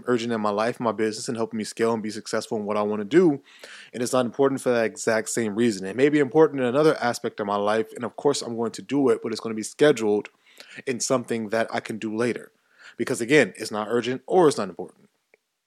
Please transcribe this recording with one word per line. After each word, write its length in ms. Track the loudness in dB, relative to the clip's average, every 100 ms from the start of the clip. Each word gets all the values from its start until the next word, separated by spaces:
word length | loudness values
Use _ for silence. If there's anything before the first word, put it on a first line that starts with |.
| 0
urgent 260 | 0 0
in 80 | -2
my 100 | 0
life, 300 | 0 -2 0
my 140 | -2
business, 340 | 0 -2 -4 -6
and 80 | -4
helping 220 | -4 -6
me 80 | -6
scale 280 | -2 0
and 80 | 0
be 80 | -4
successful 480 | -10 -6 -6 -4 -6
in 60 |
what 140 | -2 -2
I 60 |
wanna 200 | -2 -2
do. 380 | 2 4 4 2 _ -20 -20 -20 -12
And 80 | -6
it's 120 | 0
not 120 | 0 0
important 360 | 2 2 2
for 80 | 0
that 160 | 2 0
exact 420 | 0 0 0 0
same 280 | -2 -2 2
reason. 300 | 0 0 -4
It 120 | 2
may 100 | 4
be 120 | 4
important 420 | 2 4 4 2
in 60 | 0
another 280 | 4 2 2
aspect 400 | -2 -2 -6 -4
of 60 | -2
my 100 | 0
life, 340 | 2 0 -2 -6
and 100 | -10
of 100 | -2
course 260 | 0 0
I'm 140 | -4 -4
going 160 | -6
to 80 | -6
do 280 | -4 0 2
it, 100 | 2
but 120 | -2
it's 80 | -6
gonna 140 | -6 -8
be 80 |
scheduled 640 | -4 4 4 4 2 0 -2 _ _ -20 -20 -12 -6
in 140 | -4
something 480 | -2 -2 -2 -4 -2
that 180 | -2 -2
I 120 | -4
can 160 | -6 -8
do 180 | -6 -2
later. 380 | -2 -2 -8 _ _ _ -14 -8
Because 240 | -4 -2
again, 340 | 4 4 4 0
it's 140 | -8
not 180 | -6 -2
urgent 320 | -2 -2 -6 0
or 220 | 4 4
it's 100 | 2
not 120 | -6
important. 400 | -8 -14 _ _ _ _ _ _ _